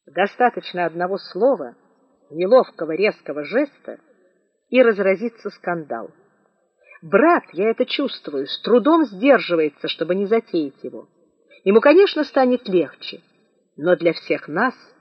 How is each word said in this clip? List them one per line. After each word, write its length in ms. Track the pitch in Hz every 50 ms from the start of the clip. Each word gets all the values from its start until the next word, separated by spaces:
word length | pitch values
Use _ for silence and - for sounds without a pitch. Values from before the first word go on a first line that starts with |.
| _
Достаточно 800 | - 139 165 190 196 - - 247 240 - 180 - - - 175 175
одного 320 | 165 160 170 175 180 196 180
слова, 580 | - - - 180 220 277 262 180 143 120 - _ _ _ _ _ _ _ _ _ _ _
неловкого, 640 | 147 160 180 190 240 254 196 - - - 170 151
резкого 520 | 160 160 196 214 170 - _ - 143 147 147
жеста, 560 | 143 180 247 302 269 _ _ _ - 113 117 _ _ _ _ _ _ _ _ _ _ _ _ _ _
и 120 | 240 254
разразится 680 | 254 233 214 185 196 190 190 175 220 240 - - - 208
скандал. 640 | - _ - 190 175 170 156 139 120 117 104 80 - _ _ _ _ _ _ _ _ _ _ _ _ _ _ _ - -
Брат, 420 | - 160 170 202 269 330 349 262 - - -
я 160 | 156 196 220
это 160 | 220 - 254
чувствую, 640 | - - - 285 240 - - - - 156 135 139 -
с 140 | - -
трудом 440 | - - 214 247 196 294 330 330 311
сдерживается, 800 | 220 202 185 214 285 269 202 - - 175 160 156 151 - _ - 151
чтобы 280 | - - 165 160 180
не 100 | 196 202
затеять 580 | 190 220 226 226 _ - 170 151 139 - _ -
его. 240 | 127 113 110 - _ _ _ _ _ _ _ _ _ _ _ _
Ему, 160 | 190 202 226
конечно, 440 | - 285 311 370 403 381 - 311 294
станет 440 | - - 285 262 247 247 247 - 214
легче, 540 | 185 175 165 180 - _ - - - - _ _ _ _ _ _ _ _ _ _ _
но 200 | - 143 175 180
для 180 | - 170 170 160
всех 340 | - - - 160 139 - -
нас 260 | 147 175 233 262 - _ _ _ _ _